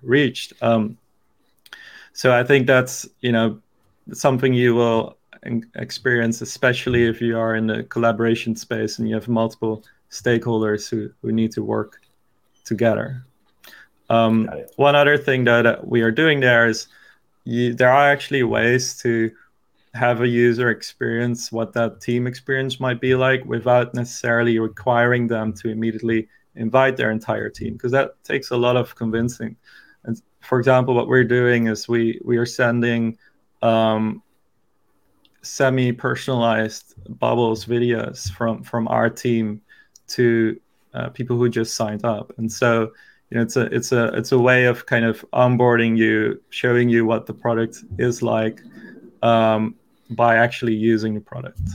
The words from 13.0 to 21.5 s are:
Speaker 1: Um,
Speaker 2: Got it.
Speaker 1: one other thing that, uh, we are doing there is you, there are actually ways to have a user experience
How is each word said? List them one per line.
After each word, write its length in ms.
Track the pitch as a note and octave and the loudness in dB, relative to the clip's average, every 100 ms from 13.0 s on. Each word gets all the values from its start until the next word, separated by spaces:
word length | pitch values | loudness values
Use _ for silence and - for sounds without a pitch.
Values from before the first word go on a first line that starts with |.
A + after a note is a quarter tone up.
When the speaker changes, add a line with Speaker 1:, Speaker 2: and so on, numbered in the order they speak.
| - C3 - _ _ _ - - - _ _ | -4 -10 -14 _ _ _ -20 -20 -20 _ _
Speaker 1:
Um, 380 | A2+ A2+ A2+ A2 | 2 4 2 -2
Speaker 2:
Got 100 | - | -8
it. 140 | - - | -14 0
Speaker 1:
one 180 | C#3+ C#3+ | 4 4
other 220 | C#3+ D3 | 4 2
thing 260 | D3 C3 | 2 2
that, 240 | A#2+ A#2 A#2 | 4 4 4
uh, 100 | - | 0
we 180 | - A#2+ | -2 2
are 100 | A2+ | 2
doing 280 | A2+ D#3+ C#3+ | 2 2 4
there 280 | B2+ A#2+ A#2 | 4 4 4
is 200 | A2 - _ _ _ _ _ - | 0 -8 _ _ _ _ _ -6
you, 280 | A#2 B2 | -2 -2
there 180 | A#2+ B2+ | 2 4
are 180 | C3+ C#3+ | 6 4
actually 320 | C#3+ - C#3 | 2 -2 -2
ways 540 | A2+ A2+ A2+ B2+ C3 - | 0 2 2 0 -2 -4
to 280 | B2 A#2 A2 _ _ _ _ _ _ | -2 0 -2 _ _ _ _ _ _
have 280 | A#2+ B2 A#2 | -2 0 2
a 60 | B2 | 0
user 420 | A#2+ A#2+ A#2 A#2+ | 4 2 2 0
experience 800 | G#2+ - - A#2+ A2+ A#2+ A#2 - | -2 -8 -8 -4 -2 -4 -6 -8